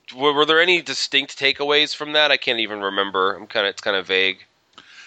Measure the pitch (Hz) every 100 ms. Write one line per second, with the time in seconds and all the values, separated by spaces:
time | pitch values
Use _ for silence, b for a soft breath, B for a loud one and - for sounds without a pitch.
0 | - 127 147 143 151 160 175 175 135 131
1 | - 139 139 - 139 139 143 147 147 -
2 | 151 151 147 131 131 117 104 104 98 98
3 | 98 95 95 92 107 113 98 - - 98
4 | 92 95 95 95 - _ _ - B B